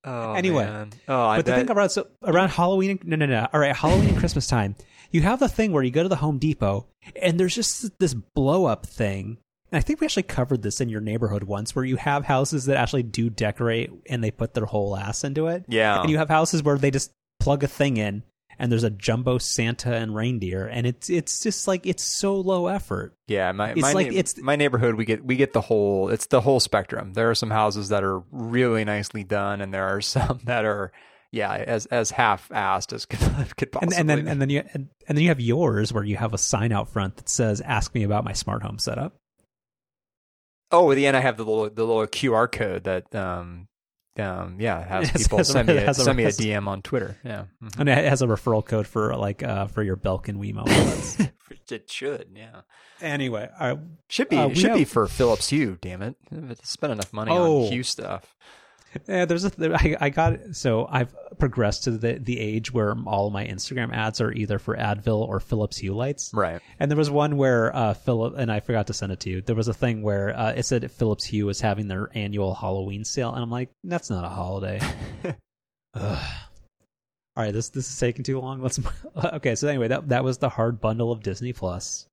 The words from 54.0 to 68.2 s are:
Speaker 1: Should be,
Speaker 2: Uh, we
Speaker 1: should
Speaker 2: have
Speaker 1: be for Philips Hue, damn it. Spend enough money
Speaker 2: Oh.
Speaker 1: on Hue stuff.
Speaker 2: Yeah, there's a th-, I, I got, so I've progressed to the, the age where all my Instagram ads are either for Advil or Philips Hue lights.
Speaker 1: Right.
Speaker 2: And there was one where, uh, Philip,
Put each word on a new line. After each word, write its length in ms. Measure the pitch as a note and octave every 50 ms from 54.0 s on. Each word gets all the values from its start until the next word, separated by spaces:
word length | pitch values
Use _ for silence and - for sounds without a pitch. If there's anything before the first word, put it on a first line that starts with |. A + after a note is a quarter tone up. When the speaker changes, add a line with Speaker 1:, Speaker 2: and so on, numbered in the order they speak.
| _ _
Speaker 1:
Should 180 | - - C4+
be, 80 | - -
Speaker 2:
Uh, 140 | - D3 C#3
we 60 | A#2+
Speaker 1:
should 160 | E3 F#3+ B3+
Speaker 2:
have 60 | A#3
Speaker 1:
be 60 | G3+ C#3+
for 240 | - - A#2+ G#2+
Philips 400 | F#2+ - - C3 A#2+ A2 - -
Hue, 300 | - C#3 D3+ D3 G#2+ F#2 F2
damn 220 | - F#2 F2+ F2+
it. 160 | G2+ A#2+ D3 _ _ _ D3+ D#3 D#3+ B2+ A#2 - -
Spend 280 | - - - - D3
enough 220 | A#2+ G#2 G2+ - -
money 180 | G#2+ G#2+ A2
Speaker 2:
Oh. 320 | E3 F3+ F3+ E3 D#3 C#3+ A#2+
Speaker 1:
on 60 | G#2
Hue 120 | A#2+ B2 B2
stuff. 520 | - - - G#2+ G2 F#2+ F2+ - _ _ _ _ - - - _ _ _ _ _ _ - - _
Speaker 2:
Yeah, 180 | - G3 F3+ F3+
there's 180 | D#3+ E3+ E3+ F#3
a 40 | G3+
th-, 220 | - - D#3+ D#3+
I, 260 | E3 D#3 - D#3 D3+ -
I 100 | C#3+ C#3+
got, 300 | C#3 - D#3+ E3 - - - G#3 D#3
so 320 | - - C3+ A2+ A2 B2 -
I've 260 | D3 C3 B2 - - - - - - -
progressed 460 | C#3+ C3+ - - A2+ G#2 G#2 - -
to 60 | B2+
the, 280 | A2+ A2 A2+ A#2 B2 -
the 200 | B2+ G#2+ B2 A#2
age 340 | A2+ G#2+ G#2+ A2 A2 - B2
where 220 | A#2+ G#2+ G#2 G#2+ A#2 -
all 240 | G2+ G#2 G2 G2+ G#2
my 160 | G2+ G2 G2
Instagram 480 | - G2+ F#2 - - C3+ B2+ A#2 A#2+ A#2+
ads 260 | A#2 A2 A2 A2 -
are 100 | A#2 G#2+
either 280 | - A2 G#2+ G#2 G#2 G2
for 160 | - - G#2+
Advil 520 | - A#2 G#2+ G#2 G#2 G#2 A#2 A2 G#2+ A2
or 120 | - G2+ G2+
Philips 380 | - - - A2 G#2+ G2+ -
Hue 160 | - - F#2+ G2
lights. 380 | G#2+ B2 C#3 C#3+ - - - -
Speaker 1:
Right. 280 | A2 G2 E2 E2 F2 - - - -
Speaker 2:
And 120 | - C#3+
there 60 | D3
was 120 | D3+ D#3 D3
one 280 | C#3+ D3 D3 D3+ D3
where, 380 | C#3 C#3 C3 B2+ A#2 A2+ A#2 C3
uh, 180 | C3+ A#2 G#2+ G2
Philip, 420 | - - - B2 A2+